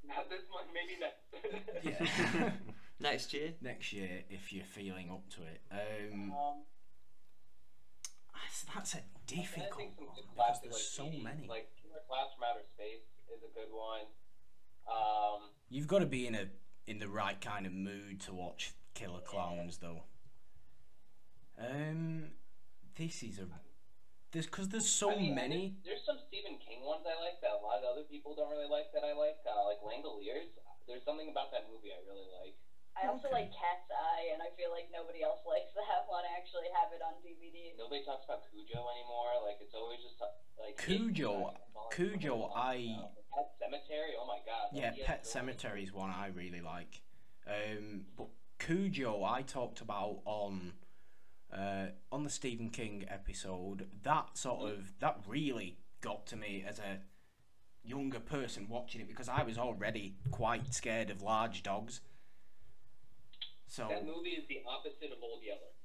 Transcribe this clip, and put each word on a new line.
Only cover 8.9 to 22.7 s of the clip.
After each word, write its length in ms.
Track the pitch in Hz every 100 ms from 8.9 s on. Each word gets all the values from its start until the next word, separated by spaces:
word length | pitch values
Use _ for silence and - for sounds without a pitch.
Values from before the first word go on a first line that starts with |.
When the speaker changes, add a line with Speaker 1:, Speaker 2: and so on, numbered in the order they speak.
| 165
Speaker 2:
a 20 |
Speaker 1:
I 40 | - - -
think 140 | 175 185
Speaker 2:
difficult 240 | 170 196 202 202 -
Speaker 1:
some 80 | 147
Speaker 2:
one 100 | -
Speaker 1:
good 100 | -
Speaker 2:
because 20 | 117
Speaker 1:
classic, 280 | 120 113
Speaker 2:
there's 100 | 120 117
Speaker 1:
like, 60 |
Speaker 2:
so 220 | - - 143
Speaker 1:
eighties, 180 | 156
Speaker 2:
many. 240 | 113 151 123
Speaker 1:
like, 220 | 113 - -
Killer 200 | - 160 -
Clowns 220 | 131 135 -
from 80 |
Outer 220 | 120 110 - -
Space 320 | 107 113 - - -
is 80 | 113
a 100 | 110 117
good 140 | 110
one. 340 | 110 110 110 107 - - - - - - - 107
Um, 580 | 110 107 107 104 104 101 - -
Speaker 2:
You've 180 | 131 151
gotta 180 | 196 160
be 220 | 131 120
in 80 | 110
a, 100 | 98 - - - -
in 120 | 107
the 80 | 104
right 320 | 104 101 98
kind 260 | 120 101 95
of 60 |
mood 460 | 95 98 101 101 98
to 120 | 98
watch 400 | 92 87 - - - -
Killer 280 | - 104 87
Speaker 1:
Yeah. 60 | -
Speaker 2:
Clowns, 460 | 101 87 87 85 87
though. 240 | 85 82 - - - - - - - - - - - - - - - -
Um, 720 | 120 139 151 160 165 160 156 - - - -